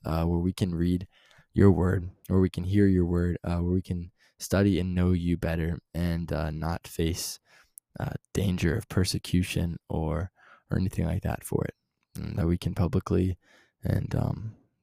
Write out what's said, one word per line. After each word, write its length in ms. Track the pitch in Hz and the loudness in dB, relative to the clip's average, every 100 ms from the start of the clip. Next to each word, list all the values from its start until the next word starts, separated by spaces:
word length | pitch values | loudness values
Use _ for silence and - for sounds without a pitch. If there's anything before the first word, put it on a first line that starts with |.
| - | -4
uh, 180 | 80 85 | 0 0
where 140 | 87 | 0
we 120 | 90 | 0
can 240 | 92 95 82 | -2 -2 0
read 320 | 87 90 98 _ _ - _ | 0 0 -4 _ _ -20 _
your 180 | - 98 | 6 8
word, 380 | 80 92 92 87 - - | 8 4 0 -2 -10 0
where 120 | 92 | 2
we 100 | 92 | 2
can 140 | - | 0
hear 220 | 90 101 101 | 0 4 6
your 200 | 92 87 | 4 2
word, 320 | 87 87 85 | 2 0 -2
uh, 140 | - 87 | -4 -2
where 160 | 87 | 0
we 80 | 92 | 0
can 300 | - 87 87 _ _ - | -2 -6 -8 _ _ -16
study 420 | - 92 101 85 | -2 2 2 2
and 140 | 92 | 0
know 200 | 90 90 | 2 2
you 240 | 90 85 85 | 2 2 0
better 420 | 82 82 82 85 - | 0 -2 -2 -4 -8
and, 380 | 80 87 85 82 | -4 -2 -2 -4
uh, 200 | 76 80 | -4 -4
not 360 | 78 80 85 - | -4 -4 -4 -6
face, 520 | - 82 87 - - _ _ _ _ - - | -4 -2 -2 -8 -12 _ _ _ _ -18 -8
uh, 140 | - - _ | -8 -8 _
danger 420 | - 98 90 87 73 | -2 0 2 2 0
of 140 | - | -2
persecution 880 | - 92 85 - 90 92 - 85 82 - | -2 0 -2 0 0 0 -2 -4 -6 -6
or, 420 | - 80 80 90 _ - - - | -4 -2 -2 -6 _ -20 -20 -6
or 80 | - | -2
anything 280 | 92 - 82 | -2 -2 -2
like 180 | 85 | -2
that 200 | 78 - | -2 -4
for 200 | - - - | -4 -4 -4
it, 100 | - _ _ _ - | -8 _ _ _ -10
and 220 | 76 73 | -8 -2
that 80 | 82 | 0
we 120 | 87 | 0
can 180 | 85 87 | -2 -2
publicly 600 | 85 92 - 90 92 90 _ _ _ _ | 0 0 0 0 0 -2 _ _ _ _
and, 300 | 90 - - - | -2 -2 -2 -2
um, 400 | - - 110 - _ _ | -2 -4 -8 -14 _ _